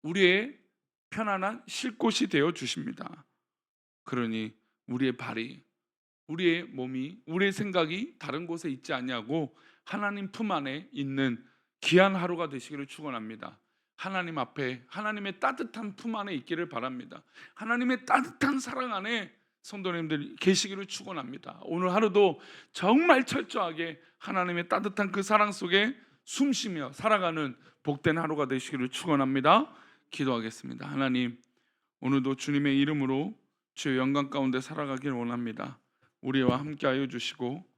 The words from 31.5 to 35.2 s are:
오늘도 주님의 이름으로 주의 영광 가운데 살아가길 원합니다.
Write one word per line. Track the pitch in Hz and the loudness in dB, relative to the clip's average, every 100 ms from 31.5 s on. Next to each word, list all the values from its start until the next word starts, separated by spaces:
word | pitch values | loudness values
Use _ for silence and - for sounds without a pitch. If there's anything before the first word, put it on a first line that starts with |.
| _ _ _ _ _ | _ _ _ _ _
오늘도 | 127 139 131 135 | 0 2 2 -2
주님의 | - 143 143 139 | 0 0 4 4
이름으로 | 143 151 131 135 185 226 _ _ _ | 4 2 2 0 -2 -6 _ _ _
주의 | - 147 131 | -6 0 2
영광 | 131 143 139 | 2 2 0
가운데 | 139 131 127 | 0 0 0
살아가길 | 131 156 143 131 143 | -4 -6 -4 -4 -4
원합니다. | 123 | -2